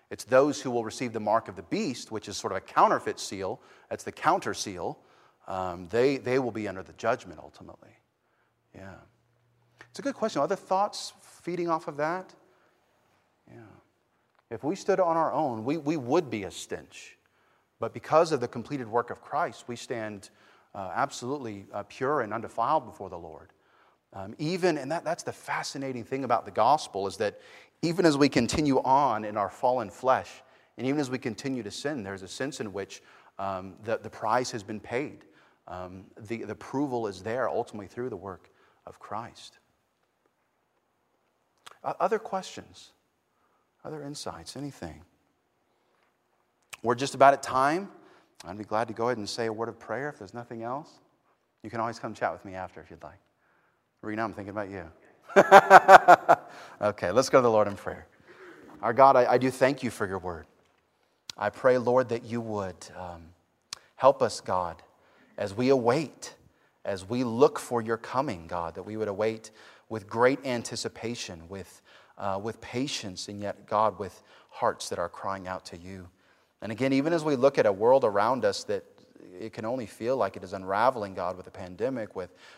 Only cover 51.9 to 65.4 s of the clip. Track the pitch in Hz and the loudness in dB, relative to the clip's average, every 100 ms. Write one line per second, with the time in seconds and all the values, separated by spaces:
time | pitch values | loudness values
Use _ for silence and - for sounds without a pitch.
51.9 | 113 123 104 107 85 104 92 92 - 80 | -6 -10 -4 -4 -4 -10 -12 -12 -14 -20
52.9 | 82 76 95 _ _ _ _ _ _ _ | -20 -20 -20 _ _ _ _ _ _ _
53.9 | _ 107 107 113 90 101 101 98 98 85 | _ -10 -6 -6 -6 -10 -8 -8 -10 -12
54.9 | - - _ - - - 196 - 190 - | -18 -20 _ 0 6 10 12 12 12 12
55.9 | 190 - 170 - - - - - - 104 | 12 12 8 8 4 2 -20 -20 -4 -2
56.9 | 101 87 104 131 139 123 110 101 101 - | -2 0 2 6 6 6 6 4 0 -10
57.9 | - - _ - - - - - - 107 | -12 -14 _ -20 -20 -20 -20 -20 -6 0
58.9 | 117 135 131 120 123 127 123 131 139 120 | 8 10 10 6 4 2 2 2 2 -4
59.9 | - 101 95 87 82 78 _ _ _ _ | -4 -4 -4 -6 -10 -12 _ _ _ _
60.9 | _ _ _ - - 104 - 131 127 120 | _ _ _ -16 -6 -4 2 4 4 4
61.9 | 123 123 117 113 120 113 104 95 85 - | 2 2 -2 -4 -8 -6 -6 -6 -10 -16
62.9 | 90 90 85 82 _ _ _ _ - _ | -14 -14 -14 -20 _ _ _ _ -20 _
63.9 | - 131 139 117 - - 92 87 80 - | 2 4 6 2 -2 -4 -2 -4 -8 -18
64.9 | _ _ _ _ - | _ _ _ _ -8